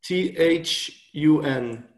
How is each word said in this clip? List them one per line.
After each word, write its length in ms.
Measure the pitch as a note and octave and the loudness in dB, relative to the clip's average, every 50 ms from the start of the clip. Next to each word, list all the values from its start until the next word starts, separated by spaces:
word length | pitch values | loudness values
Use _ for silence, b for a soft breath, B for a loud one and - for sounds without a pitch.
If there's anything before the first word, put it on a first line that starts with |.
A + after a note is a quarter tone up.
T 340 | - - F3+ F3+ F#3 F#3 - | -6 -2 -2 -2 -2 -2 0
H 720 | - E3 E3 E3 E3+ D#3+ - - - - - - - _ _ | 2 2 4 2 2 0 -4 -6 -6 -6 -10 -14 -18 _ _
U 300 | _ D3+ D3 D#3 D#3 D3+ | _ 0 4 4 4 4
N 420 | - C#3+ C3+ C3 A#2+ A#2+ A#2 A#2 A#2+ - _ | 2 -2 -2 -2 -4 -6 -8 -10 -14 -20 _